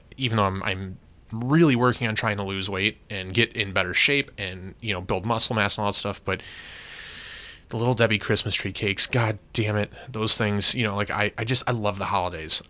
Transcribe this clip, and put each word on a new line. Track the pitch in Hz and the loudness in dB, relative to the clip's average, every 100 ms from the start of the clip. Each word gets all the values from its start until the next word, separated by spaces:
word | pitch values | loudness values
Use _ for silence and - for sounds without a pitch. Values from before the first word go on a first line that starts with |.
| - - | -14 -6
even | 127 113 | -2 2
though | |
I'm, | 98 98 | 2 0
I'm | 98 95 95 92 - - - | -4 -6 -8 -12 -20 -20 -12
really | 110 123 156 165 120 | -6 2 6 6 6
working | 123 117 117 | 4 2 -2
on | 107 | -2
trying | 113 101 | -2 -2
to | |
lose | 98 98 95 | -2 -4 -4
weight | 95 104 - - | -2 -2 -2 -10
and | 101 92 | -10 -4
get | 95 117 | 0 0
in | 117 101 | 0 -2
better | 95 90 | 0 0
shape | 87 - 143 135 - | 2 2 2 -2 -6
and, | 98 92 95 - | -10 -10 -14 -10
you | 110 | -6
know, | 92 | -4
build | 90 98 | -2 -2
muscle | 101 113 - | 0 2 4
mass | 110 101 - | 4 0 0
and | |
all | 101 | -2
that | 98 | -2
stuff, | 104 98 | -4 -6
but | - 95 - - - - - - - - - - - - - | -4 -6 -6 -16 -18 -18 -18 -16 -16 -14 -14 -14 -16 -18 -8
the | 120 | -2
Little | 120 | 0
Debbie | 113 117 104 | 4 2 2
Christmas | - 107 104 | 0 0 0
tree | - 101 | -2 -4
cakes, | 98 107 98 - | -4 0 2 4
God | 123 113 104 - | 2 0 -2 -4
damn | - 107 104 | -2 0 0
it, | 104 - - | -2 -6 -10
those | 123 107 - | -2 0 2
things, | 107 101 95 | 2 4 4
you | 127 | 4
know, | 107 | 2
like, | 101 104 | -2 -2
I, | 87 104 - | -2 -2 -2
I | |
just, | 113 131 - | 2 4 4
I | |
love | 120 104 98 | 2 0 -2
the | |
holidays. | 95 101 90 85 78 - | 0 0 0 -4 -2 -2